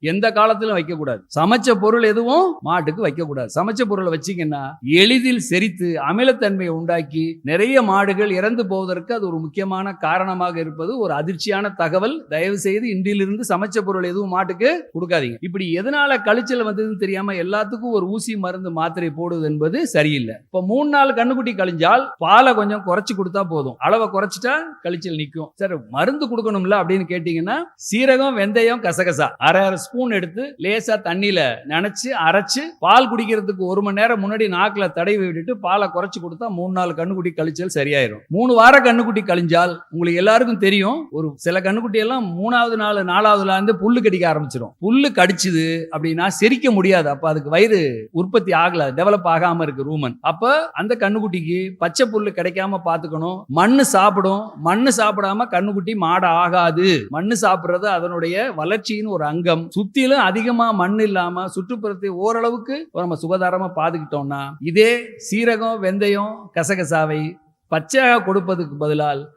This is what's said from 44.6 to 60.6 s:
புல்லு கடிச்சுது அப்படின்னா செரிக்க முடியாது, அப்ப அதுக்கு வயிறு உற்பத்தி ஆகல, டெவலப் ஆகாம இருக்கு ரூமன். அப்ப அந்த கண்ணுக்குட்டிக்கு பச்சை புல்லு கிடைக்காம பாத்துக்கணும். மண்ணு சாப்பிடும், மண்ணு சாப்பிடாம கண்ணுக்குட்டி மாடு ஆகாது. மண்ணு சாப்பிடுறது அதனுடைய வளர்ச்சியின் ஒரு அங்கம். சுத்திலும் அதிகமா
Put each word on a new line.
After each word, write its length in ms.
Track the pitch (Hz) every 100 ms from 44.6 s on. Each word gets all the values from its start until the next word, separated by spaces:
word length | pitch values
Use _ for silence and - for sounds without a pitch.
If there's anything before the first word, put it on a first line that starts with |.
| 113 _ 185
புல்லு 240 | 254 277 208
கடிச்சுது 480 | 185 180 185 165 160 165 165
அப்படின்னா 360 | 156 160 160 185 185
செரிக்க 320 | 214 254 262 208
முடியாது, 320 | 190 185 151
அப்ப 180 | 143 160
அதுக்கு 200 | 156 143 160
வயிறு 260 | 220 208 151 117 110 165
உற்பத்தி 320 | 185 226 185 165
ஆகல, 240 | 175 170 143 131
டெவலப் 300 | 185 208 175
ஆகாம 340 | 165 175 170 156
இருக்கு 200 | 135 135
ரூமன். 260 | 156 135 117 147
அப்ப 220 | 165 226 294 320 -
அந்த 140 | 202 233
கண்ணுக்குட்டிக்கு 560 | 202 214 214 180 160 180 190 185
பச்சை 240 | 170 160 254
புல்லு 180 | 214 208 185
கிடைக்காம 420 | 175 180 190 196 170
பாத்துக்கணும். 500 | 165 151 160 165 185 - 143
மண்ணு 260 | 196 269 277
சாப்பிடும், 580 | 196 202 196 190 196 214 - 156
மண்ணு 240 | 202 262 220
சாப்பிடாம 500 | 214 202 196 202 240
கண்ணுக்குட்டி 420 | 180 196 202 180 220 165
மாடு 240 | 180 - 165
ஆகாது. 480 | 175 180 170 160 190 165 104
மண்ணு 280 | 147 190 226
சாப்பிடுறது 480 | 202 185 170 175 208 185
அதனுடைய 380 | 175 175 165 180 254 170
வளர்ச்சியின் 520 | 156 214 - 214 214 185
ஒரு 100 | 151
அங்கம். 320 | 160 175 165 165 -
சுத்திலும் 480 | 202 - 262 277 190
அதிகமா 400 | 196 226 240